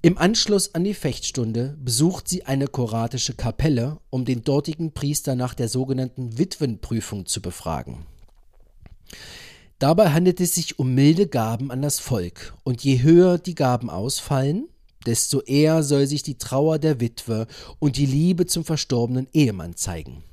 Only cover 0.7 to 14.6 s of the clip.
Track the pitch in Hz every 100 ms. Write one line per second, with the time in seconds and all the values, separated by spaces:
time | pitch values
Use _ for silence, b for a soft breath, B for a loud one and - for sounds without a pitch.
0.7 | 160 190 196 143 123 - 135 113 113 131
1.7 | 147 123 117 160 185 - 180 - 135 143
2.7 | - 117 113 117 123 - 117 120 - 156
3.7 | 123 123 151 _ 131 131 120 147 139 156
4.7 | 156 160 - 143 147 - 127 127 - 117
5.7 | 127 131 131 127 - 123 110 - - 139
6.7 | 107 - 117 - 101 90 - 90 - 85
7.7 | 73 - 58 - - - - - _ -
8.7 | - - - - B B B B B B
9.7 | _ 135 175 196 151 180 180 175 - -
10.7 | - 127 127 143 165 196 127 110 113 135
11.7 | 127 143 139 - 120 90 - - - -
12.7 | 120 139 127 143 170 185 175 185 165 -
13.7 | 123 120 87 113 - - 139 135 180